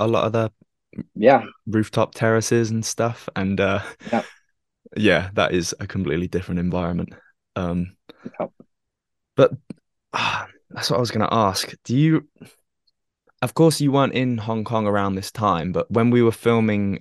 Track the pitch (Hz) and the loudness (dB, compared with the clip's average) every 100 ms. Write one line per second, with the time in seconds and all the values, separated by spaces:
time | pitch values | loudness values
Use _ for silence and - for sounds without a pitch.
0 | 110 113 110 113 110 - _ _ _ - | 0 0 0 0 -2 -6 _ _ _ -14
1 | - 185 196 139 - - - 110 107 - | -12 2 4 4 2 -12 -4 -2 0 0
2 | 110 - 113 113 110 117 110 113 110 - | -2 0 0 2 2 0 0 -2 -4 -4
3 | 117 117 - - 95 95 87 101 - - | -4 -4 -10 -6 -2 0 0 -2 -6 -14
4 | - 226 - - _ _ _ _ - - | -6 -4 -4 -12 _ _ _ _ -6 2
5 | 104 85 95 104 80 90 85 - 104 95 | 4 4 2 0 0 0 -2 -6 -8 -6
6 | 92 87 87 87 - 87 90 87 87 87 | -4 -2 -4 -6 -4 -4 -2 -2 -2 -4
7 | 87 - _ _ _ - 87 87 90 - | -6 -12 _ _ _ -8 -4 -4 -6 -10
8 | - _ - - - - _ _ _ _ | -20 _ -16 -10 -10 -12 _ _ _ _
9 | _ _ _ - 131 - - - _ _ | _ _ _ 2 2 0 -12 -20 _ _
10 | _ - - - - - _ - - 98 | _ -6 -4 -6 -10 -18 _ -10 -2 0
11 | 117 110 98 113 101 92 - - - 123 | 0 -2 0 2 2 0 -6 -10 -4 2
12 | 156 156 156 _ - _ _ _ _ _ | 2 2 -2 _ -20 _ _ _ _ _
13 | _ _ _ _ 123 - 160 151 147 139 | _ _ _ _ -4 4 4 4 2 2
14 | 131 - 127 120 107 113 107 113 107 101 | 2 0 0 -2 -4 -4 -2 -2 0 0
15 | 98 95 - - 104 87 82 85 - 110 | 0 -2 -6 -2 0 0 0 -2 0 2
16 | 117 123 117 110 117 117 110 104 101 98 | 4 4 4 2 2 2 2 0 -2 -4